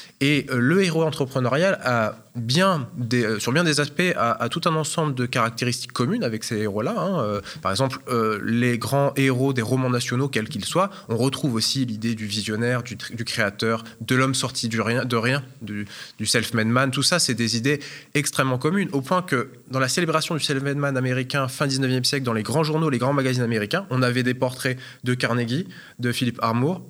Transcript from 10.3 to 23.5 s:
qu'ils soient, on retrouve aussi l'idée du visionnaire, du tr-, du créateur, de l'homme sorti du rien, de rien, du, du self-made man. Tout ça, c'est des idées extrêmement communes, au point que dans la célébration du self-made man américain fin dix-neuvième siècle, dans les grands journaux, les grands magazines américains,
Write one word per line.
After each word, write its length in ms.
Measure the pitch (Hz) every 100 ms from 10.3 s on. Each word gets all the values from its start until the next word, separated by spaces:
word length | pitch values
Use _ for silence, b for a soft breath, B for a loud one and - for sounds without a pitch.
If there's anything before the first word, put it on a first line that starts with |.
| 110 107
qu'ils 160 | 104
soient, 260 | - 165 196 B B
on 60 | 113
retrouve 360 | 135 135 147 113
aussi 280 | 110 135
l'idée 300 | 120 107 117
du 100 | 110
visionnaire, 580 | 107 104 101 107 120 123
du 120 | 117 101
tr-, 180 | -
du 100 | 113 110
créateur, 580 | - 104 - 113 113 - B
de 140 | 110
l'homme 200 | 131 135
sorti 340 | 131 127 - 117
du 100 | 113
rien, 240 | 107 123
de 120 | 120 120
rien, 280 | 117 143 131 -
du, 260 | 104 104 104 B B -
du 80 |
self-made 440 | 107 120 110 113 110
man. 220 | 123 135
Tout 120 | 127
ça, 160 | 135 175
c'est 160 | -
des 220 | 113 113 117
idées 220 | 127 143 B B B
extrêmement 420 | 147 143 - 135 127
communes, 320 | 151 196 156
au 100 | 139
point 180 | 131 185
que 300 | 180 131 - - -
dans 100 | 131
la 80 | 127
célébration 460 | 185 165 156 -
du 60 | 160
self-made 360 | - 135 139 143
man 180 | 143 131
américain 520 | 127 127 131 143 131
fin 180 | - 143
dix-neuvième 380 | 135 131 127
siècle, 200 | 123 143
dans 80 | 123
les 120 | 110
grands 200 | 104 139
journaux, 240 | 156 156 160
les 100 | 123
grands 140 | 127
magazines 300 | 143 131 127
américains, 420 | 117